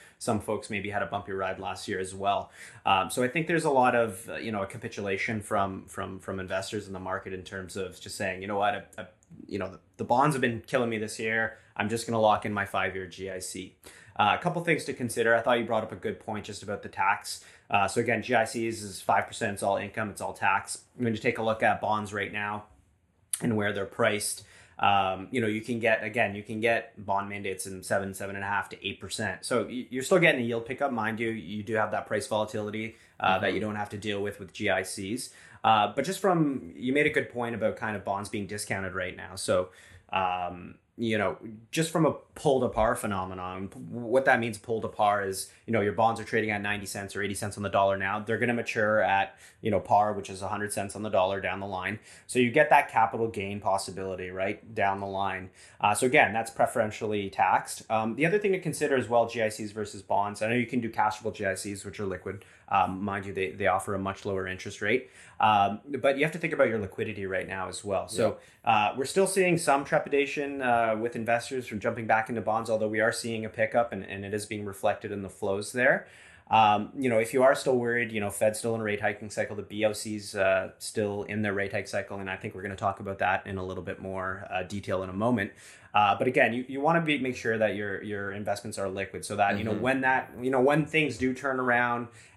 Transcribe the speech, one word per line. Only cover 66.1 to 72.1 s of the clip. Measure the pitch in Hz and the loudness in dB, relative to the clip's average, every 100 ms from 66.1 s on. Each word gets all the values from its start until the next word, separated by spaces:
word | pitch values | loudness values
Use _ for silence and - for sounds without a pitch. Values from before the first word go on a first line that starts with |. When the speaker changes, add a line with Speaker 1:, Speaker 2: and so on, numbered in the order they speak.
| 135 | 2
Speaker 1:
you | |
have | 156 | 0
to | 170 | 0
think | 165 | -2
about | 143 123 | 2 2
your | 110 | 2
liquidity | 98 - 110 104 95 | -4 -6 -6 -4 -4
right | 92 87 | -4 -4
now | 95 92 | -6 -6
as | 90 101 | -6 -2
well. | 95 87 | -2 -2
So, | - 107 - - _ 117 | 0 0 0 -14 _ 2
Speaker 2:
Yeah. | |
Speaker 1:
uh, | 110 104 123 | 4 4 0
we're | 131 | 0
still | 196 190 | 2 4
seeing | 196 180 170 | 4 4 4
some | 147 139 | 4 2
trepidation, | 143 156 139 143 139 147 139 139 | 4 0 2 2 2 0 -4 0
uh, | 127 117 113 110 | 2 4 4 2
with | 120 120 | -2 -2
investors | 113 117 - 131 117 | 0 0 0 -6 -6
from | 104 | -2
jumping | 120 113 | -2 0
back | 110 | 2